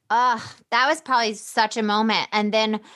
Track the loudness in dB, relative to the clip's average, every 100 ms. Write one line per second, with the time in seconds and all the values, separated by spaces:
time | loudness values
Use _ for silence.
0 | _ 0 2 0 -6 -18 _ 0 2 0
1 | 0 0 0 -4 -6 -2 0 0 0 2
2 | 2 0 0 -2 0 0 0 -2 -8